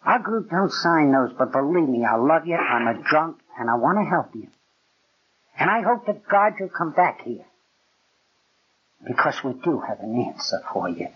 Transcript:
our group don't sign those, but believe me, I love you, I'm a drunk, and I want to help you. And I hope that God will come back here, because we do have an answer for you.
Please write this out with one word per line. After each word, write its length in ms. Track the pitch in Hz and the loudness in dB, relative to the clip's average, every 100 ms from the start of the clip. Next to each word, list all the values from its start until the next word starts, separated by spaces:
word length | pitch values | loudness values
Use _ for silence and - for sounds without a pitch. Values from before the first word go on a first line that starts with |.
our 140 | - 220 | 2 0
group 320 | 185 220 208 | 0 -4 -2
don't 220 | 175 190 | 0 0
sign 400 | - 175 165 147 | 0 2 4 6
those, 200 | 135 123 | 4 2
but 200 | - 127 | 0 -2
believe 360 | 143 139 175 156 | 0 0 2 2
me, 160 | 120 | 2
I 120 | 117 113 | 2 2
love 300 | 127 160 160 | 4 2 2
you, 100 | 165 | -2
I'm 320 | 139 120 117 | 0 0 0
a 140 | 117 | -2
drunk, 380 | - 151 160 - _ - | 0 2 0 -6 _ -8
and 120 | 120 | -2
I 40 | |
want 240 | 120 127 196 | 0 2 2
to 60 | |
help 300 | 180 - - | 0 0 -2
you. 140 | - - _ _ _ _ _ _ _ _ _ _ - | -10 -18 _ _ _ _ _ _ _ _ _ _ -4
And 120 | 156 | 0
I 120 | 214 | 0
hope 240 | 196 233 214 | 0 -2 -2
that 220 | 208 - | -8 0
God 260 | 196 208 202 | 2 4 0
will 100 | 190 | -10
come 240 | - 170 | -4 -4
back 300 | 143 180 - | 2 0 0
here, 220 | - 117 - _ _ _ _ _ _ _ _ _ _ _ _ _ _ _ - | -10 -12 -12 _ _ _ _ _ _ _ _ _ _ _ _ _ _ _ -8
because 360 | 123 156 - | -2 -2 -2
we 80 | 135 | -6
do 280 | - 175 139 | -4 -2 -2
have 200 | - 107 | -4 -10
an 160 | 107 120 | -6 -4
answer 400 | - - - 95 - | -4 -6 -6 -6 -4
for 160 | 98 87 | -6 -4
you. 200 | 85 87 | -6 -10